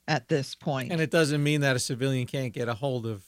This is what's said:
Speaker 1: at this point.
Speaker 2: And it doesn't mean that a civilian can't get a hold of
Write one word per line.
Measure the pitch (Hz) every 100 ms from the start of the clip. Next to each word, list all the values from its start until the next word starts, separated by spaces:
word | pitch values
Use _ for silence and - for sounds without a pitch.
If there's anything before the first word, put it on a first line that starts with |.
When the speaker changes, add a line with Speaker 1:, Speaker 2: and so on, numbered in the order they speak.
| -
Speaker 1:
at | 151 -
this | 160 135 -
point. | - 135 127
Speaker 2:
And | 165
it | 156
doesn't | 170 156 147
mean | 143 151
that | 143 123
a |
civilian | - 123 135 131 123
can't | 139 131
get | 135 120
a | 107
hold | 143 127 113
of | 104